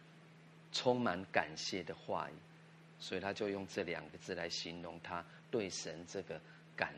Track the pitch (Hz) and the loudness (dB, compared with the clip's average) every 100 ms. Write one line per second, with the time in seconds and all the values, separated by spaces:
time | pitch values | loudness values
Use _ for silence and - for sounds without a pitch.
0 | - - - - - - - - 127 123 | -18 -20 -20 -20 -18 -18 -4 4 6 8
1 | 117 90 95 - 78 78 - 98 82 80 | 6 4 4 4 4 0 0 0 0 -4
2 | - 92 73 - - - - - - - | 0 0 0 -6 -14 -18 -18 -20 -20 -12
3 | - 95 95 101 104 98 95 - 87 82 | -2 0 2 2 2 2 0 0 2 0
4 | 78 80 - 90 85 - 87 85 85 85 | -2 -8 -4 0 0 0 -2 -4 -6 -6
5 | - 87 85 - - 123 95 - - 80 | -4 -4 -4 -12 0 2 4 0 -4 -4
6 | 85 98 92 80 - - - - 95 | -4 -4 -2 -6 -8 -16 -12 0 0